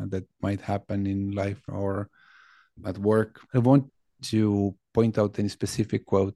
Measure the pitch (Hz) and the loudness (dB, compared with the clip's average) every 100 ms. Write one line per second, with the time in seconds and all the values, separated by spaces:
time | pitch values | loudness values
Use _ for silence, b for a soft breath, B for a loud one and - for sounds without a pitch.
0 | 98 95 92 _ 98 101 - 101 - 101 | -6 -8 -8 _ -4 -4 -4 -6 -4 -4
1 | 98 98 98 101 98 101 - 95 98 101 | -2 -2 -2 -4 -4 -6 -10 -6 -4 -4
2 | 104 b b b b b b - 101 92 | -8 b b b b b b -14 -10 -2
3 | 101 110 110 - - 127 120 139 139 _ | 2 2 2 -6 -2 2 6 6 4 _
4 | _ _ - 110 107 101 101 - _ 113 | _ _ -2 0 2 2 -2 -4 _ 0
5 | 113 110 104 107 104 - 101 - 107 98 | 2 2 -2 -2 -4 -4 -6 -4 -2 -4
6 | - 98 98 | 0 0 0